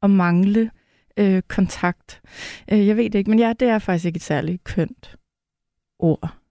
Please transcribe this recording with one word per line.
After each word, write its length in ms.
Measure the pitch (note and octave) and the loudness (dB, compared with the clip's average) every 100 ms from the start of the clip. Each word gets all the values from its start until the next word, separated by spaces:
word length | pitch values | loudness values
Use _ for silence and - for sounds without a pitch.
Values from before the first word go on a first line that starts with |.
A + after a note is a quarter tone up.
at 80 | G3+ | 4
mangle, 600 | G3 F3 F3 G3 G#3 A3+ - _ _ _ - | 4 4 2 2 2 -2 -6 _ _ _ -2
øh, 260 | G3+ F#3+ | 0 0
kontakt. 800 | - - F#3+ - F3 F3 _ - _ - - - - | -2 -2 -2 0 -4 -4 _ -20 _ -18 -16 -16 0
Øh, 140 | G#3 G3+ | 2 2
jeg 100 | G#3+ | 2
ved 80 | A3+ | 0
det 80 | G#3 | -2
ikke, 120 | G3 | 2
men 80 | A3 | 2
ja, 140 | A3+ | 2
det 160 | A3+ B3+ | 2 0
er 100 | A3 | 0
faktisk 260 | - F3 | 0 -2
ikke 120 | F3 E3+ | -2 -6
et 60 | |
særligt 420 | - D3 D3+ F3+ | -4 -4 -2 -6
kønt 520 | - - D#3+ - - - _ _ _ _ _ _ _ _ | -6 -4 -4 -6 -20 -20 _ _ _ _ _ _ _ _
ord. 380 | E3 D3+ D#3 - _ | -2 -2 -6 -14 _